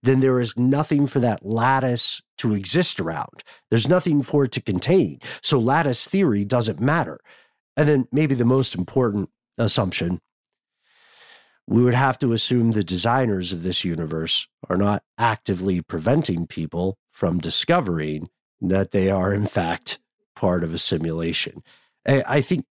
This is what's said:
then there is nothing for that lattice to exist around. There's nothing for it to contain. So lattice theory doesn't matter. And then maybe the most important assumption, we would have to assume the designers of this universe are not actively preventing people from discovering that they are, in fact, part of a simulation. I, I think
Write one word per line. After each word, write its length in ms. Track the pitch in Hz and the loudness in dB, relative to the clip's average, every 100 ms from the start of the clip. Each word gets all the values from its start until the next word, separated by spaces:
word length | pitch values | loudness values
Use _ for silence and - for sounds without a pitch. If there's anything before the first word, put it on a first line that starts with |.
then 200 | 123 131 | 2 2
there 180 | 131 127 | 4 2
is 180 | 120 120 | 0 0
nothing 480 | 123 139 151 147 143 | 0 2 0 0 0
for 140 | 143 | 0
that 260 | 120 104 98 | 0 -2 -4
lattice 760 | 113 120 135 131 123 - - _ - | -2 2 2 0 -2 -4 -6 _ -6
to 160 | 120 | -2
exist 460 | 104 98 170 180 - | -2 0 0 0 -2
around. 440 | 82 80 - - - - _ | -4 -6 -10 -14 -20 -20 _
There's 200 | 117 110 | 0 4
nothing 340 | 180 175 147 | 2 4 0
for 220 | 131 147 135 | 2 0 0
it 80 | |
to 80 | - | -2
contain. 580 | - 92 - 185 107 - - - | -4 -4 2 4 2 -2 -14 -8
So 180 | - 143 | 0 2
lattice 480 | 117 143 151 120 - | 4 2 2 -2 -2
theory 380 | 196 185 101 101 | 0 2 2 0
doesn't 340 | 123 113 90 | 0 0 -2
matter. 400 | 120 165 143 73 _ - _ _ _ - | 0 0 -2 -8 _ -20 _ _ _ 0
And 140 | 151 | 4
then 180 | 147 123 | 4 2
maybe 240 | 131 151 131 | 0 0 2
the 100 | 120 | 2
most 280 | 131 131 | 2 0
important 560 | - 92 - 120 104 92 _ _ - | -2 -2 0 2 0 -4 _ _ -2
assumption, 640 | 117 - 98 - 85 90 _ _ _ _ _ _ _ _ _ _ - - _ _ - | 0 2 0 -2 -4 -4 _ _ _ _ _ _ _ _ _ _ -20 -20 _ _ 0
we 160 | 107 | 4
would 100 | 123 | 4
have 240 | 120 135 127 | 4 2 0
to 120 | 131 | 0
assume 400 | 117 - 123 117 | 0 2 2 2
the 120 | 107 | 2
designers 680 | 90 92 113 123 127 98 87 | 0 -2 0 0 0 -2 -4
of 120 | 90 | -6
this 200 | 87 90 | -4 -4
universe 640 | 90 82 80 78 80 - - _ - | -2 -4 -4 -6 -2 -2 -4 _ -4
are 80 | 90 | 0
not 260 | 101 104 _ - | 0 0 _ -2
actively 640 | 117 107 - 92 95 90 | -2 -2 -4 -4 0 -2
preventing 640 | 80 85 78 143 151 87 85 | -2 -4 0 0 0 -4 -6
people 500 | - 80 85 92 98 _ | -8 -8 -4 -4 -6 _
from 300 | - 90 87 | -4 -2 -2
discovering 880 | 82 - - 170 113 82 76 76 - _ _ _ | -2 -2 2 0 0 -4 -4 -6 -10 _ _ _
that 300 | - 95 95 | -2 0 0
they 180 | 101 95 | 0 2
are, 220 | 95 92 | 2 0
in 120 | 101 104 | 0 -2
fact, 540 | - 82 85 - - _ _ _ - | -2 -2 -4 -6 -10 _ _ _ -4
part 280 | 101 90 | 0 0
of 100 | 82 | -2
a 60 | 82 | -2
simulation. 840 | - 85 82 80 82 82 - - _ _ _ _ - | -2 -2 -2 -4 -4 -4 -4 -8 _ _ _ _ 0
I, 160 | 135 - | 0 2
I 140 | 135 | -2
think 240 | 135 170 - | 0 -4 -4